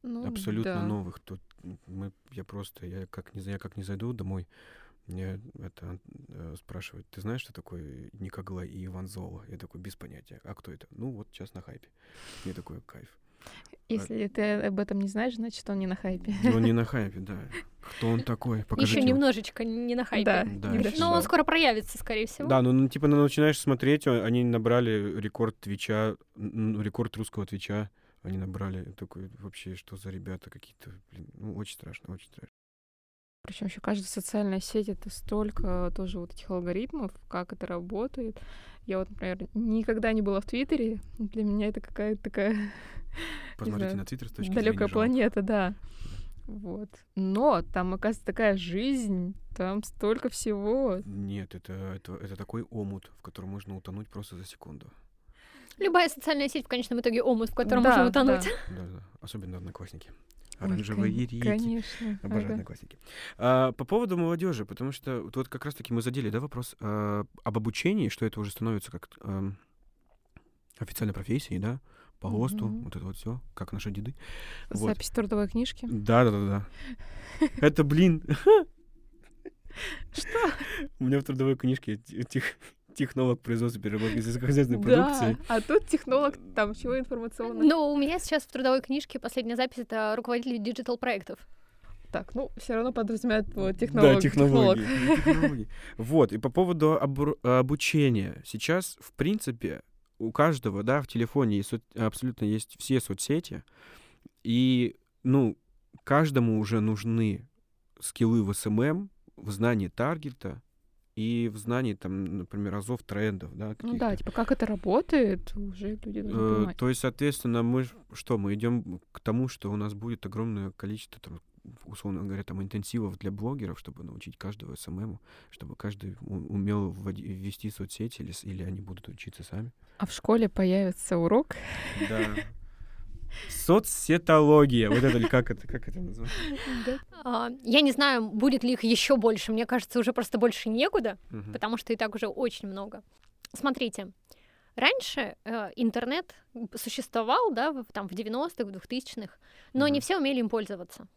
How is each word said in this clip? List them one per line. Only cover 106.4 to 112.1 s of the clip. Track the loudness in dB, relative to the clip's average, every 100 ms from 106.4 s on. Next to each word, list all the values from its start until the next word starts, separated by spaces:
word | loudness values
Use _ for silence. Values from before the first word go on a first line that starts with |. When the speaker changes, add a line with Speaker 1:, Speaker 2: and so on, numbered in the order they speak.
| 4 2
Speaker 2:
уже | 2 2
нужны | 2 0 0 2 2 0 -8 _ _ _ _ _
скиллы | -12 2 4 4
в | 2
С | 0 0
М | 2
М, | 2 0 -4 _ -20 -14
в | -8
знании | 0 2 2 -2
таргета | -2 -2 -2 -8 -10 -12 -12 _ _ _ _ _ -6
и | -2 0 -2
в | -4
знании, | -2 0 0 -2
там, | -4